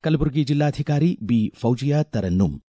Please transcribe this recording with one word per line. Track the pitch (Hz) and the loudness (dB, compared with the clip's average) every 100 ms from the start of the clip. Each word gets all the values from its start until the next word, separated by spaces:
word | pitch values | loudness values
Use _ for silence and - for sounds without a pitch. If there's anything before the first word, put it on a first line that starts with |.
ಕಲಬುರಗಿ | 165 156 147 135 | 0 0 0 -2
ಜಿಲ್ಲಾಧಿಕಾರಿ | 143 143 147 - 151 147 160 - | 0 0 0 -2 -2 0 0 -2
ಬಿ | 104 117 107 - | 0 0 0 -2
ಫೌಜಿಯಾ | 117 123 139 147 | -2 0 0 0
ತರನ್ನುಮ್ | 151 117 92 90 92 69 _ | 0 -2 0 2 2 0 _